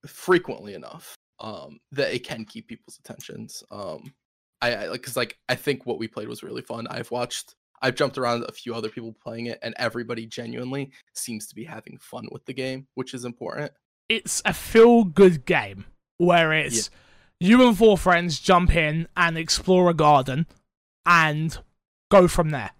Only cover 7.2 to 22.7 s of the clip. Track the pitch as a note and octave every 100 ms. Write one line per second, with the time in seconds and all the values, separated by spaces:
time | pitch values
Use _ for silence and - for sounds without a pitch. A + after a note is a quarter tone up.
7.2 | A#2+ - - _ _ _ C3 B2+ C#3+ B2+
8.2 | B2 A#2+ A#2 - A#2+ A#2 A2 - A#2 A2
9.2 | - A2+ A#2 A#2 A#2 A2 B2 A#2+ A#2 A#2
10.2 | A2+ - A#2+ A#2+ B2+ C#3 C#3 _ _ -
11.2 | - A2 - - C3+ G#2+ - - - -
12.2 | - - - C3 C3 C3 C3+ - B2+ C3
13.2 | A#2+ A#2+ A#2+ - D3 _ _ _ _ A3+
14.2 | - - G#3+ - - A3+ A#3 A#3 G3+ D#3
15.2 | F#3+ D#3+ - E3 G#2 G2 - _ _ _
16.2 | F3 F3 D#3+ D#3 D3 A#2 G#2 _ _ _
17.2 | _ _ F3 A#3+ B3 G3 A3+ G3 F#3 E3+
18.2 | F3 D3 - F3+ F3+ E3+ D#3 D#3 E3 -
19.2 | E3+ D#3+ E3 - - F#3 F3+ E3 D3+ C#3+
20.2 | C3 C3+ E3+ _ _ _ _ _ - E3+
21.2 | D#3 D3+ D#3+ - - _ _ _ _ G3+
22.2 | F3+ - D#3+ D3 G2+